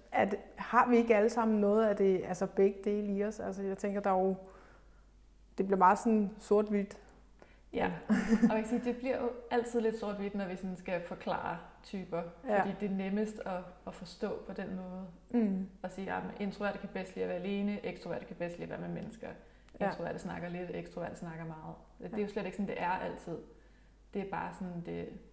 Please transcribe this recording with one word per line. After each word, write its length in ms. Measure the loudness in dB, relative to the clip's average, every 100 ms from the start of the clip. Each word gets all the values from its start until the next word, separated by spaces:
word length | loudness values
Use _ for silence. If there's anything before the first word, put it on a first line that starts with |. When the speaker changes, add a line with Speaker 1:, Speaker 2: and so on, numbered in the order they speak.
| -2
Speaker 1:
er 140 | 2 2
det, 140 | 0 -6 -12
har 320 | 2 4 8
vi 80 | 6
ikke 180 | 8 6
alle 140 | 6
sammen 300 | 4 2 4
noget 240 | 6 6 4
af 80 | 4
det, 280 | 4 4 0
altså 220 | -2 0
begge 320 | 4 4 4
dele 340 | 0 0 0 0
i 60 |
os? 160 | -2 -2
Altså, 240 | -6 -4
jeg 140 | -4 -2
tænker, 220 | -2 0
der 80 | 2
er 100 | 4
jo, 140 | 4 2 -6 -18 -20 -20 -20 -20 -20 -20 -20 -20 -12 -2
det 80 | 2
bliver 120 | 8
meget 200 | 8 8
sådan 360 | 6 4 2 -2
sort-hvidt. 580 | 4 4 4 0 0 -8 -18 -20 -20 -20 -20 -20 -6
Speaker 2:
Ja, 40 | -2 -2 -2 2
Speaker 1:
Ja. 60 | 2 4 6 6
Speaker 2:
og 60 | 4
jeg 80 |
kan 40 | 2
sige, 160 | 0 0
det 40 | -2
bliver 240 | 0 0
jo 100 | 0 -4 0
altid 300 | 0 2 0
lidt 180 | 0 0
sort-hvidt, 360 | -4 -4 -4 -4
når 120 | -4
vi 80 | -4
sådan 220 | -6 -6
skal 240 | -4 -4
forklare 560 | -4 -6 -4 -2 -2 -6 -10 -18
typer. 380 | -10 -8 -4 -4 -6 -8 0
Speaker 1:
Ja. 140 | 2
Speaker 2:
Fordi 140 | 2 0
det 120 | -2
er 40 | -2
nemmest 440 | 0 0 0 -2 -6
at, 180 | -6 -8 -12 -12
at 60 |
forstå 500 | -12 -12 -6 -4 -4 -8
på 60 |
den 220 | -8 -6 -6
måde. 320 | -8 -10 -10 -14 -2
Speaker 1:
Mm. 400 | 2 2 0 -4 -8
Speaker 2:
At 100 | -8
sige, 200 | -6 -4
at 100 | -4 -4 -6
introverte 380 | -6 -2 -2 -4
kan 120 | -6
bedst 220 | -8 -6 -4
lide 80 | -2
at 40 |
være 100 | -2
alene, 460 | -2 0 0 -2 -6
ekstroverte 400 | -8 -6 -6 -8
kan 100 | -6
bedst 220 | -6 -6
lide 40 | -8
at 60 | -6
være 100 | -6
med 120 | -6
mennesker. 280 | -8 -10 -12 -14 -18 -20 -14 -2
Speaker 1:
Ja. 80 | -2
Speaker 2:
Introverte 300 | 0 -4 -4
snakker 300 | -6 -6 -6
lidt, 220 | -6 -6
ekstroverte 420 | -6 -8 -6 -8 -8
snakker 300 | -10 -8 -10
meget. 300 | -10 -12 -14 -18 -14
Det, 60 | -8
det 80 |
er 40 | -4
Speaker 1:
Ja. 60 |
Speaker 2:
jo 60 | -2
slet 160 | -4 -6
ikke 120 | -4
sådan, 100 | -4
det 140 | -2
er 80 | -2
altid. 480 | -2 -4 -8 -8 -10 -10 -20 -20 -20 -20 -20 -8
Det 80 | -6
er 80 | -4
bare 220 | -4 -6
sådan, 280 | -6 -8 -6 -6
det, 240 | -6 -8 -12 -18